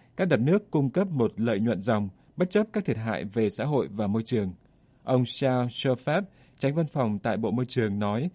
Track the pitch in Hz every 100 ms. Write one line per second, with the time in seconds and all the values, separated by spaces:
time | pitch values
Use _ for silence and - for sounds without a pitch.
0 | _ - 185 123 135 202 - 156 135 175
1 | 196 143 110 - 117 101 113 98 104 107
2 | 101 - _ - 180 208 214 208 190 110
3 | 113 85 95 113 107 - 143 139 71 101
4 | 104 110 110 117 95 90 _ _ _ _
5 | - 127 120 - 135 127 123 - 135 123
6 | - 170 196 - - - 139 151 156 147
7 | 113 104 117 101 110 117 123 131 110 101
8 | 101 110 175